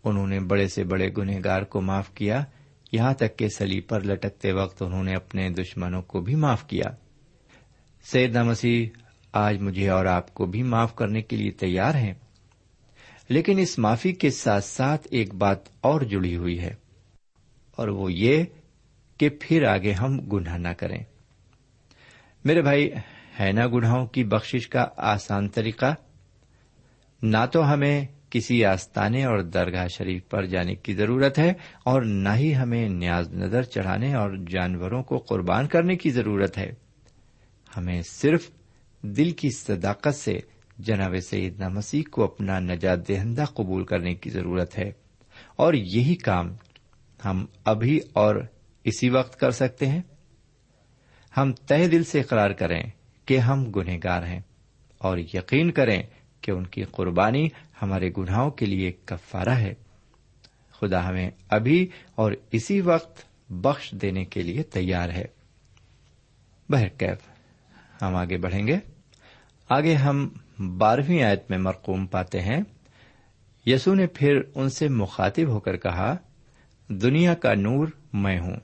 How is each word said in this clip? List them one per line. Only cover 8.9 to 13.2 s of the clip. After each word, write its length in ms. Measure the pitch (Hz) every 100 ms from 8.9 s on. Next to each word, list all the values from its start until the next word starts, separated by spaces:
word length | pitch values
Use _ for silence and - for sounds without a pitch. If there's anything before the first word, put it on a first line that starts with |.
| - _ _ _
آج 280 | 107 104 101
مجھے 280 | 98 92 98
اور 180 | 92 92
آپ 280 | 90 -
کو 120 | - 95
بھی 160 | 101
معاف 320 | 127 113 117
کرنے 280 | - 107 110
کے 140 | 110 110
لیے 140 | 104
تیار 440 | - 95 90 113
ہیں، 200 | 151 104 90 - _ _ _ _ _ _ _ - -